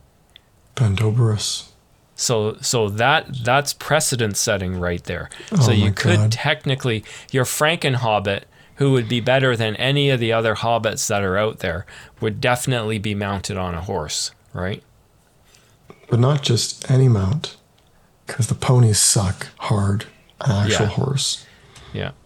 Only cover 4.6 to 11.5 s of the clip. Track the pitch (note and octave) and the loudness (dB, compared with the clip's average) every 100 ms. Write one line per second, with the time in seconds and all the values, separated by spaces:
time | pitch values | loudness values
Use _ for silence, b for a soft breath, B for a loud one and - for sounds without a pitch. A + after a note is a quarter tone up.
4.6 | F#2 F#2 F2 F2 - F2 - B B G3+ | -2 -4 -2 -4 -6 -8 -10 B B 2
5.6 | A2+ G#2+ G2 F#2+ C3 G#2 A2 A2 D3 D3+ | 4 6 2 2 2 4 4 2 0 -2
6.6 | D3 C3 B2+ A2 - B B C3 B2+ - | -2 -2 -2 -4 -6 B B -2 -2 0
7.6 | D3+ E3+ D3+ A#2+ A2+ G#2 G2+ G2 - _ | 0 2 0 0 2 2 2 -4 -6 _
8.6 | b b C#3 C3 A2+ B2 A2+ C3+ C3 A#2 | b b 2 2 2 0 2 2 2 2
9.6 | A2 G#2 B2+ C#3+ C#3 B2+ A2+ A2+ A2+ G#2 | -2 -2 0 2 2 2 2 2 0 0
10.6 | A#2 A#2 A2 G2+ - G#2 G2 F#2 A2 | 0 0 0 -2 -2 -2 0 0 -2